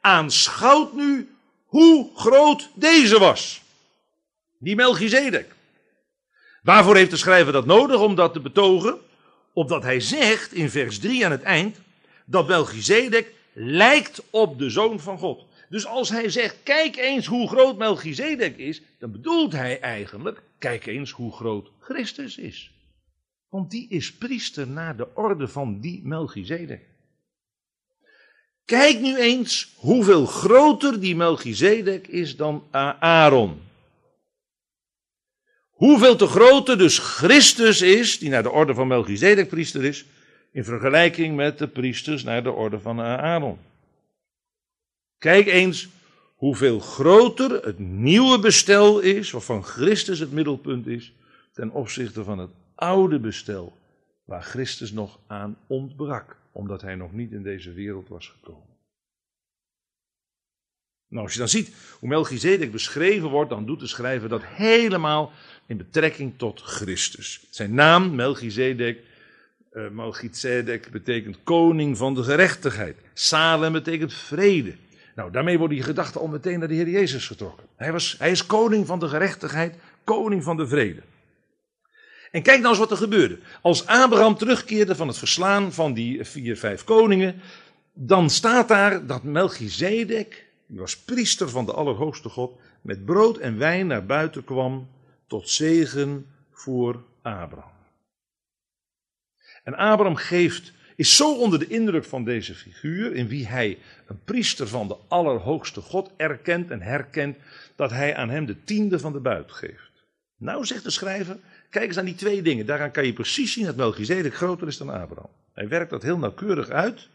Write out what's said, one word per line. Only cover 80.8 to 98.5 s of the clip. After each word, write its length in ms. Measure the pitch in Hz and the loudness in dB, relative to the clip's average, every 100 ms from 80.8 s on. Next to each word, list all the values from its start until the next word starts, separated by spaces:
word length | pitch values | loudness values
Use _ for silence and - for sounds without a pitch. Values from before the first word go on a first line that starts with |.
| 107 78 - _ _ _ _ _ _ _ _ _ _ _ - | -2 -4 -20 _ _ _ _ _ _ _ _ _ _ _ -10
En 120 | 170 | -2
kijk 160 | - 262 | 4 6
nou 100 | 233 | 6
eens 100 | 208 | 2
wat 120 | 220 | 2
er 60 | 202 | -2
gebeurde. 420 | 214 208 123 87 - - | 0 2 2 0 -18 -2
Als 240 | 170 165 - | 0 0 2
Abraham 500 | 233 262 220 220 208 | 4 6 6 4 4
terugkeerde 600 | 220 254 - 214 202 156 | 0 0 0 0 0 0
van 120 | 156 | -4
het 100 | 110 | -6
verslaan 540 | - - 185 202 196 | -4 -2 0 0 -2
van 200 | 143 156 | -2 -4
die 320 | 113 117 127 | -2 -6 -6
vier, 320 | 113 147 117 107 | -10 -10 -8 -6
vijf 280 | 107 98 | -6 -8
koningen, 560 | - 220 220 190 190 180 - - _ _ _ | 2 4 6 4 0 -4 -20 -20 _ _ _
dan 380 | - 127 190 160 | -16 2 4 4
staat 380 | - 226 247 233 | 2 2 2 4
daar 380 | 214 202 190 135 | 4 2 0 -8
dat 160 | 127 | -10
Melchizedek, 1200 | 143 147 190 - 107 104 175 220 214 226 - - _ _ _ | -4 -2 -2 -4 -12 -6 -4 -4 -4 -6 -8 -16 _ _ _
die 120 | 104 | -16
was 180 | 92 - | -12 -14
priester 540 | - 247 220 - 165 | -8 -4 -2 -2 -4
van 140 | 123 | -6
de 80 | 113 | -6
Allerhoogste 560 | - 147 107 156 - 117 | -4 -4 -4 -6 -8 -14
God, 320 | 127 123 - _ _ | -10 -10 -12 _ _
met 240 | - 98 | -14 -12
brood 340 | 98 180 220 220 | -4 2 2 0
en 200 | 135 107 | -8 -4
wijn 280 | 151 175 185 | -2 -2 -4
naar 200 | 120 95 | -6 -4
buiten 380 | 143 156 139 | -4 -4 -8
kwam 440 | - 131 131 131 131 _ _ _ _ | -8 -6 -4 -6 -14 _ _ _ _
tot 220 | 107 - | -14 -8
zegen 800 | - 156 165 143 131 143 143 139 _ _ | -4 0 0 0 -2 -4 -6 -12 _ _
voor 500 | _ - 123 120 120 _ _ | _ -8 -4 -4 -6 _ _
Abraham. 480 | 120 101 82 - - _ _ _ _ _ _ _ _ | -12 -12 -14 -16 -20 _ _ _ _ _ _ _ _